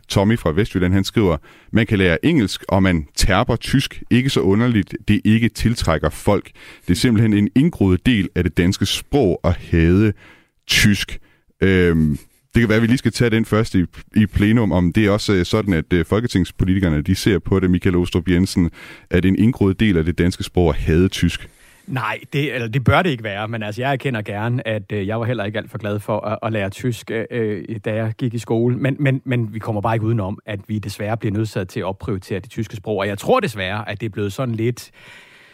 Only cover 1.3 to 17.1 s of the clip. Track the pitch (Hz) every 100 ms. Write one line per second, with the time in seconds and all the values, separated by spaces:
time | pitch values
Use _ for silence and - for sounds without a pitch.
1.3 | 78 - - - 110 113 101 90 82 147
2.3 | 165 95 - - 95 95 85 73 - 120
3.3 | 95 120 90 - 135 - - - 117 135
4.3 | - 85 101 123 113 85 - - 104 104
5.3 | 110 117 - 113 123 - 78 76 - -
6.3 | 98 - - - - - 120 131 107 113
7.3 | 104 104 - 175 - 98 90 - 110 -
8.3 | 87 87 - 87 - 101 - - 143 101
9.3 | 80 - 85 - 85 82 92 110 - -
10.3 | - _ _ - - 104 101 - - _
11.3 | _ _ - 95 92 87 82 78 69 -
12.3 | _ _ 120 117 107 113 131 117 - 120
13.3 | 113 110 110 113 95 85 - - 107 104
14.3 | - 104 120 104 87 90 110 101 107 -
15.3 | 95 87 110 101 80 - 87 80 101 120
16.3 | 98 85 - 92 95 90 76 78